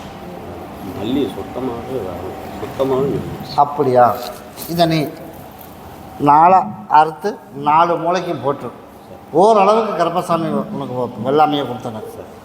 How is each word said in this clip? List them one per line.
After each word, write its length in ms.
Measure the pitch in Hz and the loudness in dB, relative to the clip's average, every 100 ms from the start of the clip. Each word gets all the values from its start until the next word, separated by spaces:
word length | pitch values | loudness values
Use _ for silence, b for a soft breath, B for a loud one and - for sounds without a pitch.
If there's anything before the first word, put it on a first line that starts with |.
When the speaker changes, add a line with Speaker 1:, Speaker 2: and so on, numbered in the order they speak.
| - - - 90 - - - - 98 92 | -14 -14 -14 -12 -12 -12 -14 -12 -10 -8
Speaker 1:
நல்லி 340 | 107 143 127 101 | -4 -2 -2 -6
சுத்தமாகவே 680 | 95 123 127 117 117 131 | -10 -6 -6 -6 -6 -6
வரும். 540 | 92 87 92 92 - - | -6 -8 -10 -10 -12 -10
சுத்தமாகவே 380 | 104 - 135 131 | -10 -4 0 2
வரும். 240 | 139 - - - - - | 0 -2 -6 -10 -4 0
Speaker 2:
அப்படியா? 580 | 143 - 131 123 120 101 - - - - - | 2 2 2 6 6 4 -6 -12 -16 -14 -6
இதை 180 | 170 165 | 0 2
நீ 220 | 160 139 - - - - - - - - - - - 143 | 2 -2 -6 -16 -18 -18 -20 -20 -18 -18 -18 -18 0 4
நாலா 400 | 147 170 185 - - - | 8 8 6 4 -6 2
அறுத்து 500 | 151 156 156 202 - - | 4 4 0 -6 -6 -12
நாலு 420 | 131 147 156 170 160 | -6 2 4 4 2
மூலைக்கும் 440 | 165 180 175 151 | 0 -2 -2 -2
போட்டுரு. 260 | 131 139 123 - - - - - - | -2 -4 -8 -12 -20 -20 -20 -20 -2
ஓரளவுக்கு 640 | 151 208 220 196 220 214 180 | 4 6 6 6 4 2 0
கருப்பசாமி 520 | 165 175 175 165 160 | 0 -2 0 0 0
உனக்கு 800 | 143 135 135 135 127 120 113 123 | -2 -4 -8 -6 -4 -4 -4 0
வெள்ளாமையை 340 | 147 147 147 | 2 2 2
கொடுத்தேன். 380 | 127 117 120 107 - - 90 - | -4 -6 -8 -10 -12 -14 -16 -18